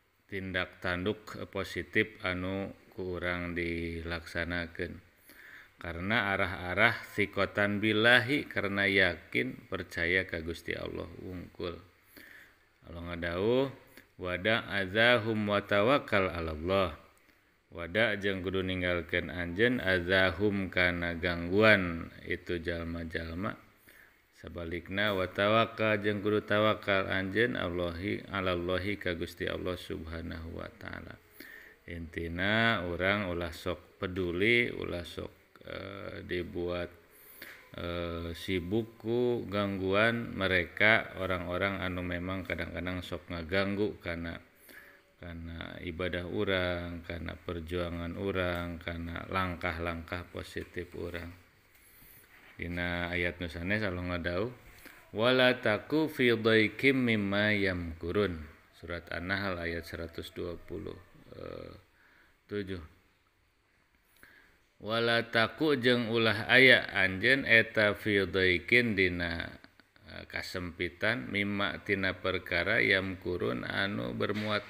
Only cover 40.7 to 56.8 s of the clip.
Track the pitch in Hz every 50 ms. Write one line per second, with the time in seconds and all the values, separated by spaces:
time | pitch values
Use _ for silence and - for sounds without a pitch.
40.7 | - - 101 107 113 104 - - - 90 92 92 92 87 87 87 90 90 95 98
41.7 | 98 92 92 92 90 90 90 87 87 85 87 92 95 95 87 - 87 82 85 85
42.7 | 85 85 85 90 90 90 - - 87 82 - - 90 85 82 78 92 98 98 98
43.7 | 101 98 107 95 - - - 90 85 85 85 85 82 - - _ _ _ - -
44.7 | - - - - - - _ _ _ _ 90 85 85 82 82 82 82 82 85 87
45.7 | 85 - 82 87 82 85 90 90 82 87 90 87 98 107 104 95 95 92 90 90
46.7 | 87 87 87 87 87 85 - - 85 82 82 85 85 - - - 87 85 82 78
47.7 | 87 87 85 85 85 85 85 85 87 92 98 98 92 92 90 87 87 87 87 85
48.7 | 85 82 - 85 85 85 85 85 85 82 76 - - 95 92 90 87 78 - 90
49.7 | 82 82 85 87 85 82 82 - 90 87 87 - - 90 85 - - - - -
50.7 | - 90 85 - - 87 87 87 85 85 82 85 90 90 - _ _ _ _ _
51.7 | _ - - - - - - - - - - _ - - - - - - 87 85
52.7 | 87 87 87 87 87 87 87 85 87 87 87 87 85 - 90 85 - 87 85 92
53.7 | 104 107 110 95 90 90 90 90 87 87 80 87 87 90 107 127 127 - - -
54.7 | - - - - - - - - - 101 113 123 127 131 127 127 123 127 - 113
55.7 | 104 104 - - 143 156 160 139 - - 127 120 117 110 110 113 110 110 107 101
56.7 | - -